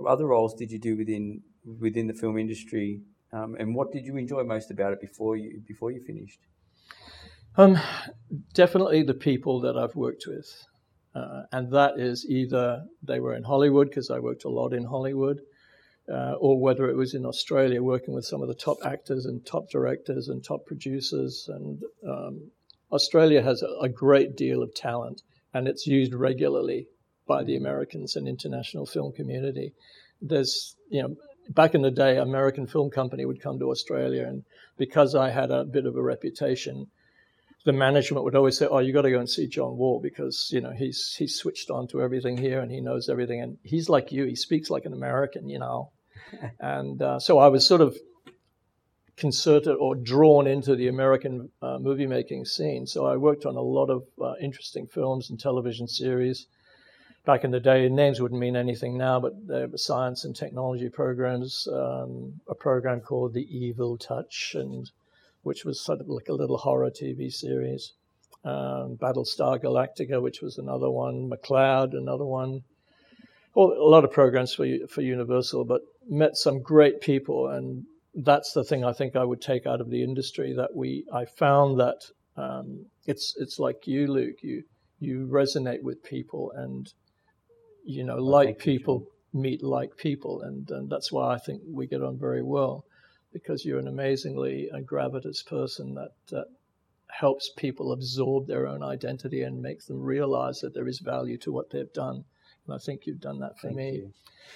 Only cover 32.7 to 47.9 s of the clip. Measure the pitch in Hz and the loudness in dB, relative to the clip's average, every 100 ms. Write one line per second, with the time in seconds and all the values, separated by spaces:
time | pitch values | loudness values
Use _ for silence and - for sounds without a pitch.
32.7 | 156 143 135 127 131 131 127 139 131 131 | 0 0 0 -2 -2 -6 -6 -6 -4 -4
33.7 | 131 - 65 65 65 - 67 - _ - | -4 -4 -2 0 -2 -4 -8 -12 _ -14
34.7 | - 131 156 139 139 131 123 131 131 143 | -6 0 4 6 4 2 0 0 0 0
35.7 | 135 127 127 127 - - - 139 127 127 | -2 -2 0 -2 -2 -6 -4 -2 -2 -4
36.7 | - 67 _ _ _ _ _ _ _ 151 | -10 -12 _ _ _ _ _ _ _ 0
37.7 | 135 135 143 139 139 131 139 135 - 139 | 4 4 4 2 0 2 4 6 4 2
38.7 | 135 127 139 139 123 120 - 135 - 127 | 4 4 4 4 4 0 -2 -2 -2 -4
39.7 | 123 127 123 143 143 135 - - 127 123 | 0 0 0 -4 -6 -6 -6 -4 -4 -4
40.7 | 127 131 127 - - 143 - - - - | -4 -6 -6 -6 -4 -4 -4 -6 -6 -6
41.7 | 131 123 135 127 127 123 123 135 131 120 | -6 -4 -2 -2 -2 -4 -2 -2 -2 -4
42.7 | 131 123 127 123 123 123 120 123 - - | -6 -4 -4 -2 -2 -2 -4 -8 -12 -4
43.7 | 165 160 147 - 139 131 151 - 156 156 | -2 4 2 2 -2 -2 -4 -2 -2 0
44.7 | 143 139 135 131 127 139 147 135 139 123 | -4 -4 -8 -4 -2 -2 -4 -10 -8 -6
45.7 | 123 143 _ _ - - - 127 - 135 | -6 -8 _ _ -20 -20 -14 -14 -10 -6
46.7 | 139 135 135 135 131 - 151 139 135 - | -6 -6 -4 -2 0 6 10 10 8 8
47.7 | 180 147 | 8 6